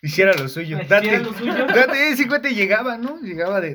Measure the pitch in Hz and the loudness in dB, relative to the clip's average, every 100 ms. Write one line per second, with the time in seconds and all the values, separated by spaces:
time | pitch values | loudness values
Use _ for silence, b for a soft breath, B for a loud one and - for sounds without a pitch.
0 | 151 151 190 180 135 139 165 151 143 196 | -6 2 4 4 0 -6 -8 -6 2 2
1 | 214 214 233 214 240 320 262 226 262 277 | 4 0 -2 -6 -4 -2 2 4 4 4
2 | 294 254 269 285 277 226 196 208 254 233 | 0 2 0 0 -2 -2 2 2 0 -6
3 | 240 320 247 165 170 196 170 | -8 -10 -10 -4 -2 -2 -4